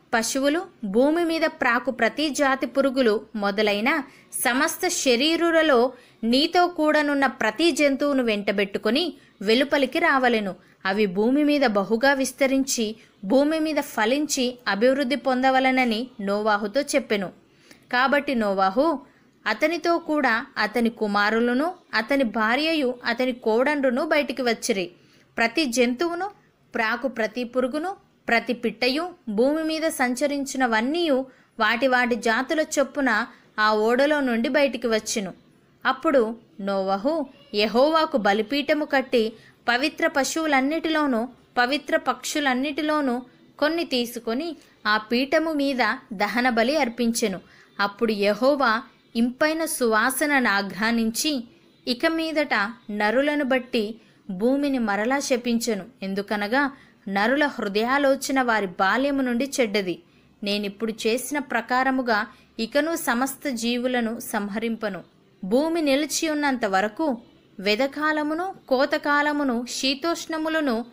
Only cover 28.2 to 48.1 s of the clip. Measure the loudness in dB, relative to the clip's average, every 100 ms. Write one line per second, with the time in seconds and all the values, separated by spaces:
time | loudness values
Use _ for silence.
28.2 | -2 0 0 -2 -4 -2 -2 -2 -4 -10
29.2 | -6 0 2 2 -2 -2 -2 -2 -2 0
30.2 | -2 -2 -4 -2 0 2 0 0 0 0
31.2 | -2 -10 _ -2 0 2 2 2 2 0
32.2 | 0 0 0 -2 0 0 -2 0 0 0
33.2 | -2 -10 _ 0 2 4 2 4 2 2
34.2 | 0 0 0 2 2 0 -2 -2 -2 -6
35.2 | -6 -10 _ _ _ _ -4 -2 2 2
36.2 | 2 -2 -16 -10 -4 -2 0 -2 0 -2
37.2 | -4 -10 -8 -2 0 4 4 4 2 0
38.2 | 2 0 0 -2 0 -2 0 -2 0 0
39.2 | 0 -4 -20 _ -2 0 0 0 -2 0
40.2 | -2 -2 0 2 2 -2 0 0 2 0
41.2 | -2 -8 _ -2 0 0 0 -2 0 -4
42.2 | -4 -2 0 0 -2 -4 -2 0 0 -2
43.2 | -6 _ -20 -2 -2 0 -2 -2 -4 -6
44.2 | -6 -6 -6 -10 -18 _ -2 0 0 -2
45.2 | 2 0 0 0 0 0 0 -2 -8 -4
46.2 | -2 0 0 2 2 2 0 -2 -2 0
47.2 | -2 -4 -12 -20 -14 -4 -4 0 -2